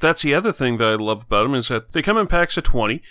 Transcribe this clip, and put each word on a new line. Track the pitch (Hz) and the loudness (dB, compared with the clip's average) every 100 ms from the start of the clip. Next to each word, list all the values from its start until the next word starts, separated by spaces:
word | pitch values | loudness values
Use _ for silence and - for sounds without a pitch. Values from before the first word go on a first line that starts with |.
That's | 160 165 | 0 0
the | 147 | 0
other | 147 214 | 0 0
thing | - 127 117 | -2 -2 0
that | 110 | 0
I | 110 | 0
love | 107 107 | -2 -4
about | - 104 120 | -2 0 0
'em | 135 | -2
is | 113 | -2
that | 117 - | -6 -4
they | 165 | -4
come | 185 220 | 0 0
in | 190 | 2
packs | 175 170 - | 0 0 0
of | |
twenty, | - 123 107 131 - | 2 2 2 -2 -10